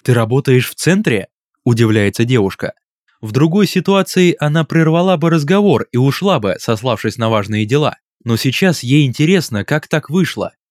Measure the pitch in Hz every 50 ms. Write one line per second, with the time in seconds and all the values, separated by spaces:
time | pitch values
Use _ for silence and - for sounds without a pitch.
0 | - 131 123 120 113 107 123 139 - 139 127 127 113 - - - - 156 185 208
1 | 214 151 117 98 87 - _ _ _ _ _ _ - 123 120 110 117 110 107 107
2 | 101 98 - - 117 120 131 113 98 95 - - - - - _ _ _ _ _
3 | _ _ _ _ 117 110 107 131 156 160 165 208 202 - - 185 - 196 196 196
4 | 185 - - 185 180 175 - - 147 147 151 165 151 - - 165 160 160 160 170
5 | 180 190 185 147 160 165 160 156 143 143 190 202 208 196 135 107 - - - 123
6 | 131 139 127 - 180 202 180 127 104 95 85 - - - 117 104 120 131 110 -
7 | - 110 - - 113 113 113 107 98 95 107 107 107 104 131 151 147 120 - -
8 | _ _ _ _ - 117 117 - - 135 - - 196 185 151 - - 123 139 156
9 | 147 127 110 - 147 165 196 180 - - 110 101 101 - 147 151 - - 170 151
10 | - - 151 190 160 - - 110 90 - - _ _ _